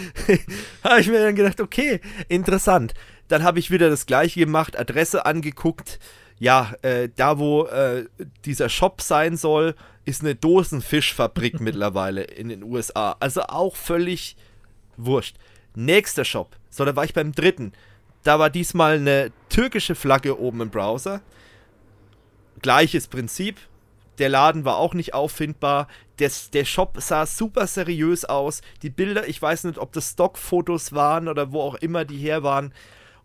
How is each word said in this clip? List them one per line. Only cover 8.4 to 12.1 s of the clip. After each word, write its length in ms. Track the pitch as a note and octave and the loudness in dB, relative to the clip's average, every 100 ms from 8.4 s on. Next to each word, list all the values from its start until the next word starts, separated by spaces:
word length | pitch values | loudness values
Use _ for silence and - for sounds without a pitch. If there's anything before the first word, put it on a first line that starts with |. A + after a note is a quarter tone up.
dieser 240 | D3 C#3+ B2 | -8 -2 -2
Shop 320 | - F#3 - | 2 0 0
sein 360 | - D3+ E3 E3+ | 0 2 2 0
soll, 380 | D#3+ D3+ D#3+ D#3 - _ | 0 2 2 -2 -12 _
ist 180 | - C3+ | -10 -4
eine 140 | D3+ C3+ | -4 0
Dosenfischfabrik 1200 | D#3+ F#3 F3+ C#3 - D3+ C#3+ - A#2 - A#2+ E3 | 4 4 4 -2 -2 0 0 0 -2 0 -4 -2
<laughs> 0 | |
mittlerweile 600 | A2 G2+ G#2 F#2+ F#2+ | -4 -2 -2 -2 -2